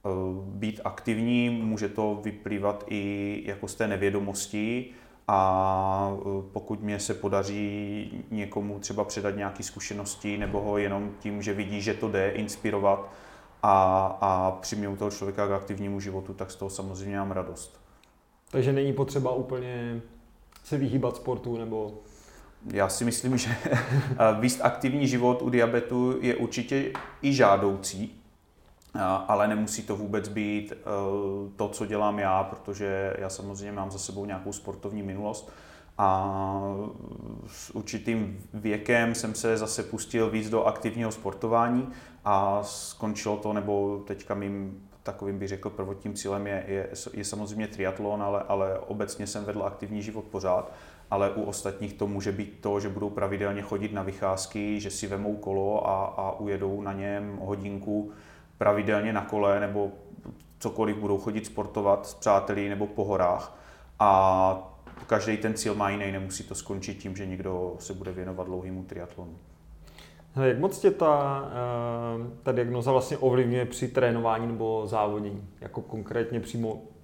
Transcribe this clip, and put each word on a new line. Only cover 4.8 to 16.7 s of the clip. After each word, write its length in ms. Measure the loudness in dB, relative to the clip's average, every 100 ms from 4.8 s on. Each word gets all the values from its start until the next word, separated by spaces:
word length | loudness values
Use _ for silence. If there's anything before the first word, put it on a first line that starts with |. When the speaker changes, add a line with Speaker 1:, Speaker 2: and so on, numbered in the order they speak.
| -4 -14 -20 -6 4
Speaker 1:
a, 840 | 6 6 6 4 4 2 2 0 -2
eh, 40 | -2 -4 -4
pokud 300 | -8 -6 -4
mě 180 | -2 -2
se 140 | -2
podaří 960 | -2 0 0 0 -2 -2 -2 -4 -6 -8 -10 -6
někomu 480 | -4 -2 -2 -4 -4
třeba 260 | -4 -2
předat 320 | -2 -2 -2 -2
nějaké 260 | -4 -6
zkušenosti 760 | -10 -10 -8 -6 -8 -6 -4 -2
nebo 220 | 0 0
ho 180 | 2 2
jenom 320 | 2 0 -4 -6
tím, 240 | -6 -4
že 120 | -2
vidí, 260 | -2 -2 -2
že 140 | -2
to 140 | 0 0
jde, 220 | 2 2
inspirovat 800 | 0 -4 -2 0 4 4 4 -2 -14 -20 -20 -20 2
a, 440 | 6 8 8 6 4 2
a 300 | 2 4 2
přimět 480 | 0 -6 -4 -2 -2
toho 120 | -2
člověka 380 | -2 -4 0 0
k 20 |
aktivnímu 500 | 0 -2 -6 -4 -4
životu, 340 | -4 -6 -8
tak 160 | -8 -10
z 60 | -8
toho 140 | -8